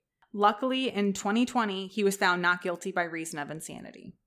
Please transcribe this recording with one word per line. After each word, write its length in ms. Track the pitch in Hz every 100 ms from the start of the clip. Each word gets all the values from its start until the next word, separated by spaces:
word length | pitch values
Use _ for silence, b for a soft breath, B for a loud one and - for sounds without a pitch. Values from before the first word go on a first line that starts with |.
| _ _ _
Luckily, 560 | 202 208 226 262 262 262
in 240 | 202 202
twenty 320 | 196 202 220 247
twenty, 420 | 247 214 190 190
he 160 | 214
was 140 | 196 196
found 240 | 190 175
not 200 | 175 180
guilty 280 | 185 170 190
by 120 | 180
reason 340 | 170 160 160 156
of 140 | 143
insanity. 640 | 156 - - - - - -